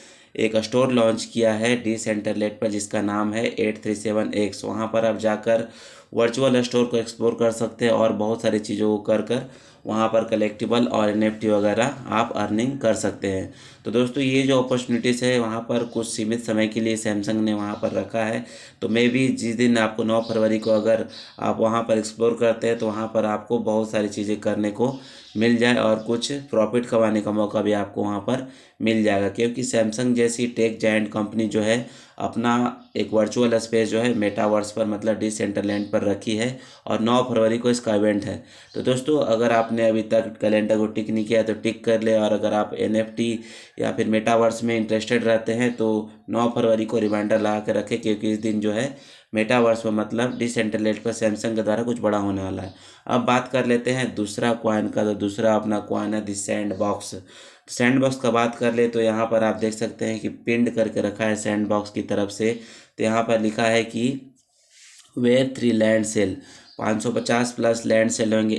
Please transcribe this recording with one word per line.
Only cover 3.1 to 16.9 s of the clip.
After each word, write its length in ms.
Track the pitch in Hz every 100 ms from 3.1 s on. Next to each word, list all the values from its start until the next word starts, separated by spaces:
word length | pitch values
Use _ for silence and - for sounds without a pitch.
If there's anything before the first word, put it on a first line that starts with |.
| 104 107
है 140 | 110 117
एट 340 | - 107 107
थ्री 120 | 110 104
सेवन 360 | 110 107 107 101
एक्स। 280 | 104 - 107
वहाँ 220 | 104 110
पर 180 | 113 113
आप 120 | 104
जाकर 480 | 107 107 113 113 - - - - -
वर्चुअल 480 | 110 117 117 135 123
स्टोर 220 | 120 123 120
को 120 | 117
एक्सप्लोर 380 | 113 - 113 117
कर 120 | 117
सकते 320 | 110 113 - 120
हैं 60 |
और 220 | 110 110
बहुत 280 | 101 104 113
सारी 180 | 113 107
चीज़ों 360 | 107 101 107 107
को 60 |
कर 180 | 107 107
कर 260 | 107 120 135 - - - 117
वहाँ 220 | 107 110
पर 160 | 139
कलेक्टिबल 600 | - 110 107 - 107 120 120
और 220 | 110 107
एनएफ़टी 400 | 104 107 107 110
वगैरह 460 | 104 104 104 127 139 -
आप 220 | 107 117 -
अर्निंग 420 | 104 104 123 -
कर 140 | 113
सकते 340 | 104 101 - 101
हैं। 260 | 95 95 - - - -
तो 60 |
दोस्तों, 320 | 113 123 143
ये 180 | 135 131
जो 180 | 135 131
अपॉर्चुनिटीज़ 600 | 123 127 120 117 123 123 127
है, 120 | 123
वहाँ 200 | 113 113
पर 220 | 117 120 120
कुछ 220 | 117 113
सीमित 360 | - 107 113 117
समय 220 | 107 110
के 120 | 113
लिए 180 | 113